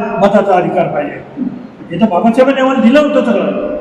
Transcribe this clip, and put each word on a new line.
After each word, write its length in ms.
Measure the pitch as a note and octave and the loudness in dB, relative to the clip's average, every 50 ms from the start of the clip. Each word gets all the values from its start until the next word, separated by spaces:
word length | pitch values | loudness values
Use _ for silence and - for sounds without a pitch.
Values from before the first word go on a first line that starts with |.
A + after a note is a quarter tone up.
| G3 - - - | -6 -6 -2 0
मताचा 340 | F#3+ G3+ A3 G3+ F#3+ G3 F#3+ | 0 2 2 2 2 2 2
अधिकार 320 | F3+ D#3+ - - F3+ E3 D#3 | 0 0 0 0 -2 -2 -2
पाहिजे. 580 | D#3 D3+ D3 C#3+ - - - - - - - - - - - - - - - - | -2 -6 -6 -6 -8 -12 -14 -14 -10 -8 -8 -8 -8 -10 -14 -18 -18 -18 -14 -8
हे 80 | E3 E3+ | -4 0
तर 40 | A3 | 0
बाबासाहेबांनी 560 | G3+ F3 F3 A3 A#3 A3+ B3+ C4 C4+ C4+ C4+ | 2 2 2 0 2 4 4 4 2 2 2
आम्हाला 200 | C4 C4+ C4 A#3 | 2 0 2 2
दिलं 180 | A3 A3+ C4+ D4+ | 4 4 4 4
होतं 260 | D4 C#4+ - - - | 4 2 2 0 0
सगळं, 500 | A3+ G3+ F#3 - G3 F#3+ - - - - - | 0 0 0 0 -2 -4 -4 -6 -6 -8 -8